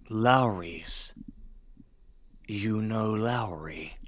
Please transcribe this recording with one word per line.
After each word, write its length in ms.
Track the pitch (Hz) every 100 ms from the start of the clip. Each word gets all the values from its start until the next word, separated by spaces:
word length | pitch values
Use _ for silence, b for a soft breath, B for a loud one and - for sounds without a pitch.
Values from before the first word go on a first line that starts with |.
| -
Lowry's. 1040 | 110 117 131 123 95 87 85 - - - - - - - - - - - - - - - - -
You 320 | 104 107 107
know 300 | 110 110 110
Lowry? 840 | 107 113 120 107 82 78 78 78 -